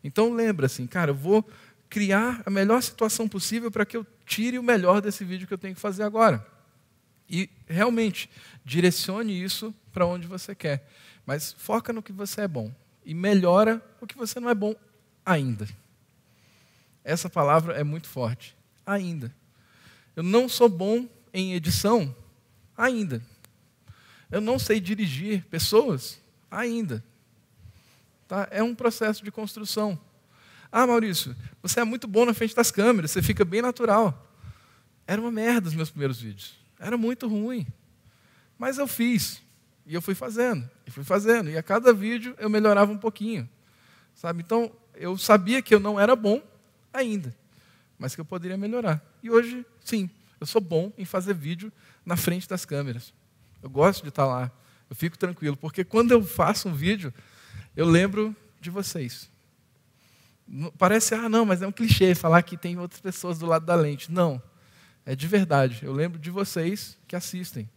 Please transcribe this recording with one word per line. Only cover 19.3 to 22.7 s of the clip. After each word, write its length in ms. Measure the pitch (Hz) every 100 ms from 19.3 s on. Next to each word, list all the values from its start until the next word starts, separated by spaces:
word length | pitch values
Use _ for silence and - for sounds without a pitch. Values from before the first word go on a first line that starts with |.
| - _ _ _ _ - _ _ -
Eu 80 |
não 240 | 175 226 254
sou 220 | - 240
bom 380 | 175 190 233 247 _ _
em 200 | 185 185
edição 640 | 180 156 - 208 233 143 123 - _ _ _ _